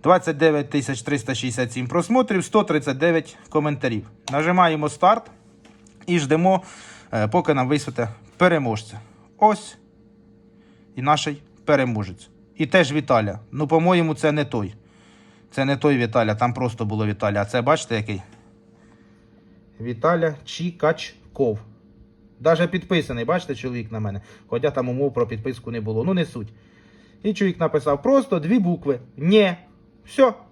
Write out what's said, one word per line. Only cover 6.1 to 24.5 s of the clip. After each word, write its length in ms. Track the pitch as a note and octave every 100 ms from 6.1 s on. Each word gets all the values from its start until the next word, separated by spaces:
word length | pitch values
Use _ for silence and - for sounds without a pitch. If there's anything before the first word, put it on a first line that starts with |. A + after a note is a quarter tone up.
| F3
ждемо, 440 | C#3 D#3 F3+ F#3+ - - - - -
е, 160 | A2+ G#2+
поки 260 | F3 E3
нам 140 | C#3 B2+
висвіте 400 | D3 - B2+ A2+ - - -
переможця. 640 | F3+ E3 B2+ G#2+ - - - - - -
Ось 380 | G#3+ G3+ - - _ _ _ _ _ _ _ _ _ _ _ -
і 60 |
наший 400 | C3+ D3+ D#3 C#3+ - _
переможець. 640 | - C#3+ B2+ G#2+ F#2+ F2+ - _ _ -
І 100 | D3+
теж 260 | F#3+ C#3+
Віталя. 460 | D3+ D3 A#2+ G#2 G2+ -
Ну, 140 | C3+ D3+
по-моєму, 480 | D#3+ E3+ F3 E3
це 180 | D3+ D#3
не 120 | D3+
той. 300 | C#3+ A#2+ F#2+ - _ _ _ - - _ _
Це 140 | -
не 120 | C3+ C#3
той 220 | D3+ C3+
Віталя, 360 | A#2 A#2+ A2
там 200 | G#2+ -
просто 300 | A#2+ B2 -
було 220 | A2 G#2+ G#2+
Віталя. 360 | G#2 G#2+ G2+
А 20 |
це, 180 | G2+ B2+
бачите, 340 | A#2+ D#3 - A2+
який? 260 | G#2+ F#2+ - - _ _ _ _ _ _ _ _ _ _ _ - _ _
Віталя 540 | A#2 A2+ D#3+ F3 D#3+ C#3+
Чікачков. 1120 | - - F3 E3+ D3+ E3 - - - - B2+ G#2+ - - _ - - _ _ _
Даже 260 | C#3+ E3 E3+
підписаний, 580 | F#3 - F3 - A#2+
бачите, 300 | A#2 F3 D#3
чоловік 380 | C3+ C3 A#2+ A2
на 80 | A2
мене. 200 | G#2 G2 - -
Хоча 240 | _